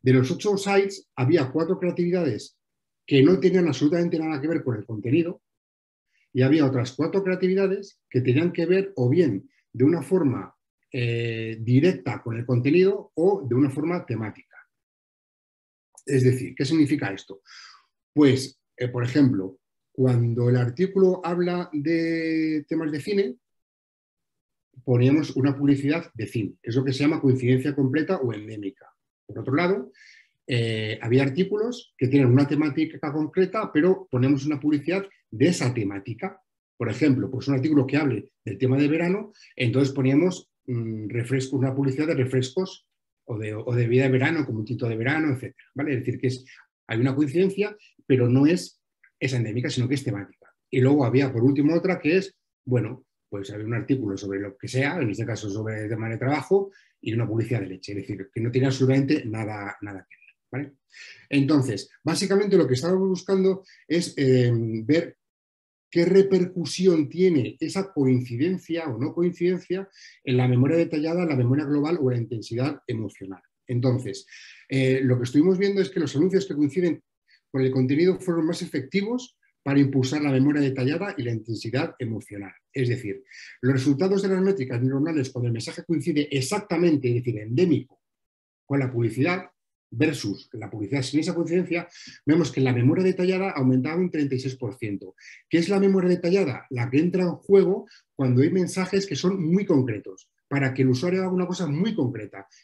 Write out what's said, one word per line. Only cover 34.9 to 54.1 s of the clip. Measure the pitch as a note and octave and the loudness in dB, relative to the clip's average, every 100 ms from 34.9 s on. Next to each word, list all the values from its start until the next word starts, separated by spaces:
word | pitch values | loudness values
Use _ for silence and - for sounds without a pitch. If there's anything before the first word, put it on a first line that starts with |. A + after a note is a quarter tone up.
| F#3+ G3 _ _ | -4 -6 _ _
de | G#2+ D#3 | 0 2
esa | F3 C3 | 2 -2
temática. | A#2+ G2 G2 G#2+ A2 F#3+ - _ _ _ _ | -2 -6 -6 -10 -10 -10 -12 _ _ _ _
Por | A2 | -6
ejemplo, | - D3+ B2+ G2 | 0 2 2 -2
pues | A#2 - | -6 -2
un | C3+ | -2
artículo | C3 D3 B2+ | 2 2 2
que | C#3+ | 0
hable | D3 G#2+ - _ | -2 -4 -8 _
del | A#2 G2 | -12 -2
tema | B2+ C3+ | 0 2
de | D3 | 2
verano, | D#3+ E3+ G3+ A3 _ - - | 0 0 -2 -6 _ -20 -4
entonces | B2 C3 C#3 | -2 2 0
poníamos, | C#3+ C3 C#3 F3+ F3+ _ _ - | 0 2 4 2 -2 _ _ -8
mm, | A#2+ A2+ A2 G#2+ | -6 -6 -8 -6
refresco, | A#2 A#2 C3+ B2+ C#3 | -6 -2 -4 -2 -2
una | C3 | -2
publicidad | B2 C#3 B2+ D#3 | 0 -2 0 -2
de | C#3+ | 0
refrescos | B2 C3 B2+ - F#3+ - _ _ _ _ - | 0 0 -2 -4 -6 -10 _ _ _ _ -10
o | G#2+ | -8
de, | G#2+ | -6
o | G#2+ A#2+ | -8 -4
de | A#2+ | 0
bebida | A2+ B2+ | 2 2
de | C3+ | 4
verano, | B2+ C#3+ D#3+ B2+ | 2 0 -2 -4
como | A2 | -6
un | A2 | -6
tinto | A#2+ A#2 | -4 -4
de | A2 | -2
verano, | A#2+ D#3 D#3 | -2 0 -2
etcétera, | B2 - - - - | -2 -8 -16 -16 -8
¿vale? | D3+ | -4
Es | A#2+ | -4
decir, | G#2+ B2 | -4 -4
que | C3 | -4
es, | - - - _ _ - | -4 -12 -20 _ _ -6
hay | A2+ | -2
una | B2+ C3+ | -2 0
coincidencia, | D3 D#3 F#3+ F#3+ G#3 - _ _ - | 0 2 0 0 -6 -6 _ _ 0
pero | B2+ A#2 | 2 4
no | C3 D3 | 4 4
es, | F3+ - _ _ _ _ _ | 2 -4 _ _ _ _ _
es | C3+ | -4
endémica, | B2 A2 A2+ D3+ | -2 -2 -4 -4
sino | C3 A#2+ | -2 -2
que | C#3+ | -2
es | |
temática. | C3 G2+ G2 _ _ _ _ | -2 -8 -10 _ _ _ _
Y | C3+ | 2
luego | B2+ D3 A#2+ | 4 4 4
había, | B2+ C#3 | 2 2
por | A#2 | 2
último, | B2+ C#3 D3 | 2 4 2
otra | E3+ F3+ F3 | 2 0 -2
que | D3 F#3 | 2 0
es, | F#3 _ _ _ - | -2 _ _ _ -2
bueno, | B2 G#2 B2+ _ _ _ | -2 -2 -10 _ _ _
pues | G2+ G2 | -12 -10
había | G#2 G#2+ | -10 -6
un | A#2 | -6
artículo | - B2+ G#2+ | -2 -2 -2